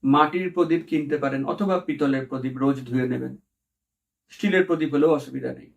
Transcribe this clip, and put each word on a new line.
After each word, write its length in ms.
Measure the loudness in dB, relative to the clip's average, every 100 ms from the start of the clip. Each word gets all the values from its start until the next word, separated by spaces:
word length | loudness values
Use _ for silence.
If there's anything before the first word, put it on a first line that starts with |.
মাটির 440 | 4 4 4 2 -4
প্রদীপ 280 | 0 2 2 0
কিনতে 260 | -4 -2 -2
পারেন 200 | -2 -2 -4
অথবা 240 | -2 0 0 -2
পিতলের 380 | -2 0 0 -2
প্রদীপ 240 | -6 -6 0
রোজ 140 | 0 0 -2
ধুয়ে 220 | -2 0
নেবেন, 200 | -2 -6 -10 _ _ _ _ _ _ _ _ _
স্টিলের 320 | -4 2 2 2
প্রদীপ 220 | 2 0
হলেও 220 | 2 4 2
অসুবিধা 320 | -2 -8 -8 -10
নেই। 120 | -16